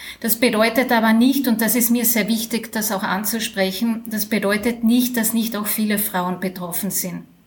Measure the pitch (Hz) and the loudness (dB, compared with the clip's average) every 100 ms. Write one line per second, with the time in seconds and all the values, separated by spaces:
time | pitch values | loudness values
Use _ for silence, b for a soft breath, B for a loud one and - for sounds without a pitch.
0 | B B 226 - 240 208 226 247 247 233 | B B -4 0 2 4 2 2 2 2
1 | 220 226 262 285 254 226 220 233 226 240 | 4 6 4 4 2 2 2 2 2 2
2 | 233 220 196 220 - 220 - 220 208 196 | 2 0 0 -2 -2 -4 -4 -4 -4 -4
3 | 208 185 208 226 - 196 190 190 233 220 | -2 -2 -2 -4 -4 -2 -2 0 -2 -2
4 | - 214 214 208 196 208 240 233 226 247 | -4 -6 -2 0 0 0 0 0 2 4
5 | 247 240 214 226 214 208 214 - 214 202 | 4 0 0 0 -2 -4 -4 -2 0 0
6 | - 180 180 175 190 185 180 - 190 - | -2 -2 -2 -2 -4 -6 -8 -6 -4 -4
7 | 180 170 - _ | -6 -8 -14 _